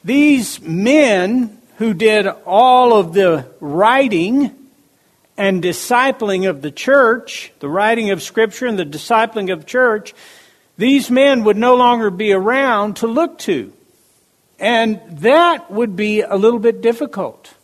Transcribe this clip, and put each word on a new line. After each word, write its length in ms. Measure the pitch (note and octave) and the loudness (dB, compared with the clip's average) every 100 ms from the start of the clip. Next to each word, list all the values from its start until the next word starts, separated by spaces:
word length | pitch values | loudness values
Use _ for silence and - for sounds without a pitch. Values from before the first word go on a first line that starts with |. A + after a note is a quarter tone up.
these 560 | E3 C#4 D4 C#4 G3+ - | 0 2 4 2 -2 -10
men 960 | D#3+ E3 A3 D4+ C4+ G3 F3+ B3+ A3+ - _ _ | -8 -2 2 4 4 2 0 -2 -4 -8 _ _
who 160 | A3+ | -4
did 320 | E3+ A3 G#3+ G3 | 0 2 2 -2
all 640 | - - G3 B3+ B3+ B3 | -6 -2 2 4 6 6
of 220 | A3 E3+ | 4 2
the 320 | F#3 F#3 D#3 B2 - | 2 2 0 -4 -14
writing 960 | D3+ D#3 G#3+ C4 C4+ F3+ F3+ C4 B3+ - - _ _ _ _ _ _ - | -8 0 2 2 0 0 0 0 -2 -6 -20 _ _ _ _ _ _ -4
and 240 | G3 F#3 | -2 0
discipling 840 | F3 E3+ - B3 C4+ C4 G#3 F#3 F#3+ | -4 -6 -2 0 0 -2 -4 -2 -4
of 140 | D3 | -4
the 100 | D3 | -10
church, 840 | - - C#4 A#3+ A#3+ - - - _ | -8 0 4 4 0 -6 -16 -18 _
the 100 | C#3+ | -6
writing 400 | F3 G#3+ A#3 G#3+ | -2 0 0 -2
of 120 | F#3 | -4
Scripture 440 | - - A3 - B3 | -4 -2 -2 -2 -6
and 120 | G#3 | -4
the 60 | |
discipling 680 | D#3 D3+ - A3+ A3+ A3 F#3+ | -6 -10 -2 -2 0 -4 -6
of 140 | F3 | -8
church, 480 | D3+ B3+ B3 G#3+ - _ - - _ _ _ - | -6 0 0 -2 -8 _ -20 -20 _ _ _ -4
these 340 | A#3 C#4 - | 0 0 2
men 340 | B3 C#4 B3+ | 2 4 4
would 120 | G#3+ G#3 | 0 2
no 200 | A#3+ B3 | 2 4
longer 340 | B3 A#3+ G#3+ | 4 2 -2
be 220 | F3+ G#3+ | -2 0
around 640 | F#3+ G3+ C4 C4+ G#3+ G#3 F#3 | 0 0 0 0 0 -2 -4
to 100 | A#3 | -4
look 320 | A#3+ E4+ E4+ | -2 -4 -6
to. 340 | - D3+ - _ _ _ _ _ _ _ _ _ | -6 -6 -6 _ _ _ _ _ _ _ _ _
And 420 | G3 A3+ A3+ G#3+ - D#3 | -2 0 -2 -6 -12 -4
that 500 | G3+ D4+ F4 D4+ - | 2 4 2 0 -6
would 260 | G3+ A#3 F3+ | -6 -4 -4
be 240 | G#3 G#3+ | -2 -2
a 160 | - G3 | -2 0
little 240 | G#3+ A#3+ | 0 2
bit 220 | A#3 F#3+ | -2 0
difficult 720 | A3+ A3+ D4 G3+ D3 - - _ | -4 -4 -8 -8 -10 -10 -20 _